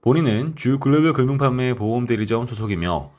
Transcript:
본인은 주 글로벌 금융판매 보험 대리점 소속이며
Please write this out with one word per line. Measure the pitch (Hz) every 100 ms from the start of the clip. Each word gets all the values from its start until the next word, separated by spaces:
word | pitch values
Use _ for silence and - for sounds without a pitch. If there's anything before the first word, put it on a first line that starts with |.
본인은 | 117 147 151 107 151
주 | 160 123 139
글로벌 | 139 147 160
금융판매 | 147 131 139 139 127 127
보험 | 117 107 117 120
대리점 | 113 107 113 120
소속이며 | 110 110 92 87 82 69